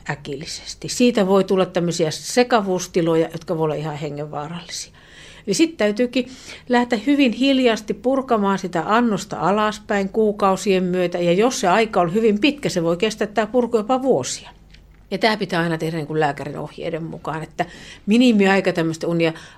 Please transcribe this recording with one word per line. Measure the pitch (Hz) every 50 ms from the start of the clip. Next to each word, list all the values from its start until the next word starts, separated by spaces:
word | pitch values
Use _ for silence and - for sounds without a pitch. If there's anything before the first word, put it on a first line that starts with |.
| - -
äkillisesti. | 147 143 143 147 143 135 - - - - - - - - - 139
Siitä | - - 247 240 233 233 190 185
voi | 196 196 185
tulla | 185 202 185 180
tämmöisiä | 180 - 180 170 170 165 - 165 156
sekavuustiloja, | 143 - - - - 247 247 247 254 220 196 190 185 175 180 - - 185 165 170 165 160 160 160
jotka | - 165 - - 175 160
voi | 160
olla | 156 151
ihan | 151 151 156 147
hengenvaarallisia. | 143 160 147 143 147 151 151 147 143 147 160 170 170 - - - - - - - - - - - - - - - - - 208
Eli | 196
sit | - 330 320 - -
täytyykin | 214 208 208 226 247 240 - - 240 - - - - - - - - -
lähteä | 247 240 240 240 247 226 - 285
hyvin | 294 277 285 247 202
hiljaisesti | 233 262 277 269 262 262 240 220 214 220 - 208
purkamaan | - - 247 269 262 254 - 240 214 196 196 196 185
sitä | 196 175 170 170 156
annosta | 175 208 240 240 233 202 165 - - 170 107
alaspäin | - 175 196 214 214 214 208 214 - - 214 202 196 190
kuukausien | - 226 220 208 208 208 208 190 190 185 - 208 190 185 185
myötä. | 180 180 180 175 170 175 175
Ja | 175 170 175
jos | 185 220 254 254 -
se | - 240
aika | 180 220 226 220 - 190
on | 175 170 170
hyvin | 226 220 226 208 208
pitkä, | - 294 285 - - 180
se | - 180 165
voi | 165 170 170
kestää | 220 214 214 - 220 202
tää | - 233 214 208
purku | - 254 240 233 240 220
jopa | 208 214 262 254
vuosia. | 262 269 202 135 127 - - - - - - - - - - - - - - - - -
Ja | 196 190
tää | 233 220 214 208
pitää | 202 175 196 165
aina | 165 170 160 160
tehdä | 160 160 165 160
niin | 147 139
kuin | 156 156
lääkärin | 156 143 147 147 139 147 147 151
ohjeiden | 147 - - - 147 165 165 156 165
mukaan, | 160 160 165 - 165 147 160 156
että | - - - 165 - - - - - - - -
minimiaika | 196 208 240 254 247 220 202 196 190 196 190 185 190 170
tämmöisten | 170 165 165 156 160 - 160
unia | 170 165 165 160 160 - - - -